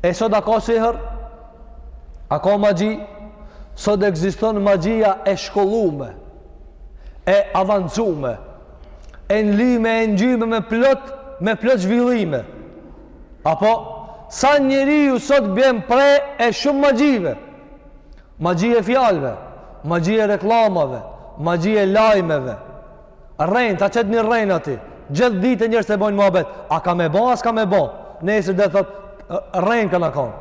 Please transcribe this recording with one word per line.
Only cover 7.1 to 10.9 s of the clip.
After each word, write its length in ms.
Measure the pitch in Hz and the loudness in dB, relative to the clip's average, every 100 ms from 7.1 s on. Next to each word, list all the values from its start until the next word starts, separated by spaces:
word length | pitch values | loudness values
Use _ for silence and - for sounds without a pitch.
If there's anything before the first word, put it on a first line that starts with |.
| - | -8
e 140 | - 202 202 | 2 2 2
avancume, 800 | 180 190 208 170 202 220 156 131 104 - - - - - - - - - | 0 2 0 0 -2 -2 -2 -4 -6 -12 -20 -20 -20 -20 -20 -20 -20 -2
e 80 | 208 | 0
nlime, 500 | 214 202 247 240 226 226 | 2 2 2 2 2 0
e 80 | 226 | 0
ngjyme 380 | 196 247 247 226 | 2 2 2 0
me 80 | 226 226 | -2 -2
plot, 460 | 226 269 | 2 2